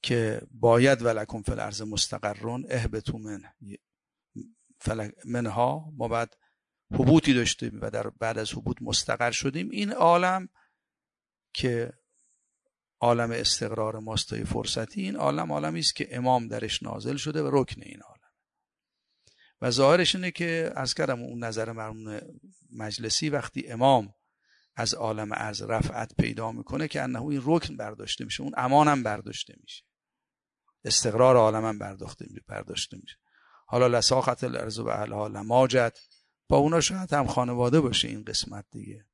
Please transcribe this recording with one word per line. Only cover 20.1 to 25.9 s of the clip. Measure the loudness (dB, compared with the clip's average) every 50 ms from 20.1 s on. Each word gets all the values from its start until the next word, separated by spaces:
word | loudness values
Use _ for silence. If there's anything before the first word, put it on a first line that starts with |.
| 0
اینه | 0 -4 -6
که | -4 -4 -4 -2 -2 -2 -2 -4 -4
عرض | -4 -4 -4 -2
کردم | -2 -2 -2 -2 -4
اون | -6 -10 -10 -8 -8
نظر | -6 -4 -4 -6 -6
مرحوم | -6 -10 -10 -12 -12 -12 -12 -12 -12 -12 -12 -14 -20 -20 -20 -20 _ _ _ _
مجلسی، | -12 -10 -8 -8 -8 -8 -4 -2 -2 -2 0 0
وقتی | -2 -2 -4 -6 _ -10 -10
امام | -10 -2 2 4 6 6 4 2 -4 _ _ _ _ _ _ _ _ _ _ _ _ _
از | -4 -2 -2 -2
عالم | -2 -4 -4 -4 -4 -4 -6
ارض | -4 -4 -4 -6 -6 -8
رفعت | -4 -2 -2 0 0 -2